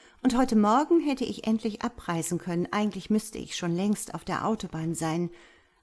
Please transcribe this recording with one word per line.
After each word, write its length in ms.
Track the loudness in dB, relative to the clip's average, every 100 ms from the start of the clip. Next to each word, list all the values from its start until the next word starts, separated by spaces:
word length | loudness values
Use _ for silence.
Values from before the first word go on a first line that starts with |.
| -20 _
Und 160 | 2 2
heute 180 | 4 6
Morgen 440 | 6 4 4 4
hätte 260 | 4 0 -4
ich 220 | -2 0
endlich 340 | 0 -2 -4
abreisen 560 | -6 -6 -4 -2 -2 -4
können. 300 | -2 -2 -2
Eigentlich 380 | 0 -2 -2 0
müsste 300 | 0 0 -8
ich 160 | -10 -6
schon 200 | -2 0
längst 380 | 0 0 -4
auf 100 | -8
der 220 | -6 -2 -2
Autobahn 480 | -4 -6 -4 -4
sein. 380 | -2 -2 0 -2 -6 -20 _ _ _